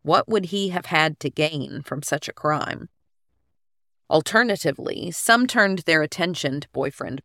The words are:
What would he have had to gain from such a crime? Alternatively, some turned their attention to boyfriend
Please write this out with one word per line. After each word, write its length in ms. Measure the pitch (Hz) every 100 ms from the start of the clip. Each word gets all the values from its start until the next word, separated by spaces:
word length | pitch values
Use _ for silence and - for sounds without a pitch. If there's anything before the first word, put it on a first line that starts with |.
What 260 | 147 175 -
would 180 | 214 175
he 240 | 202 196
have 160 | 175 -
had 340 | 165 160 156
to 100 | 139
gain 520 | - 156 156 139 151
from 200 | - 135
such 260 | - 143 -
a 40 |
crime? 560 | - 151 151 - - - _ _ _ _ _ _ _ _ _ _ _ -
Alternatively, 1000 | 156 - 220 240 196 156 - - - 175
some 340 | 165 - 233 254
turned 320 | 240 196 185
their 220 | 165 160
attention 580 | 151 - 175 170 143 139
to 80 | -
boyfriend 500 | - 139 - - 127